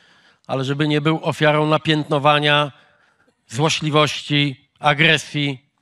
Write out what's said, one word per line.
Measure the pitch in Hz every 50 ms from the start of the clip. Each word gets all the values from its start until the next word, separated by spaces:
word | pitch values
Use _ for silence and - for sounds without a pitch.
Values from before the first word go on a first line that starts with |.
| _ _ _ _ _ _ _ _ _
ale | - 127 135 131
żeby | 135 143 143 156
nie | 151 151 151
był | 147 160 160 151 -
ofiarą | 165 - - 156 151 147 151 151
napiętnowania, | 151 156 151 - 160 156 151 143 - 156 139 135 151 147 147 147 147 147 147 147 139 - _ _ _ _ _ _ _ _ _ _ _ _ _ _
złośliwości, | _ 110 131 156 156 - - 156 151 143 151 151 143 - - - - 147 143 143 143 131 - _ _ _ _
agresji. | 151 147 147 139 160 160 156 139 - - - 147 143 143 131 - _ _ _ _